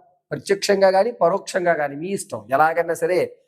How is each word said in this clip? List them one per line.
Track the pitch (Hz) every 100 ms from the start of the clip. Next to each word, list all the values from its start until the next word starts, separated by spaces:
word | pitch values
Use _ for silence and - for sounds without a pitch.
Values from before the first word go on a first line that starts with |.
| _ _ -
ప్రత్యక్షంగా | 143 - 196 - 196 190
కానీ | 190 220
పరోక్షంగా | 233 170 190 - 196 175
కానీ | 160 143 139
మీ | 180
ఇష్టం, | 196 - 117 101
ఎలాగైనా | 135 156 165 170
సరే | 160 165 180 - -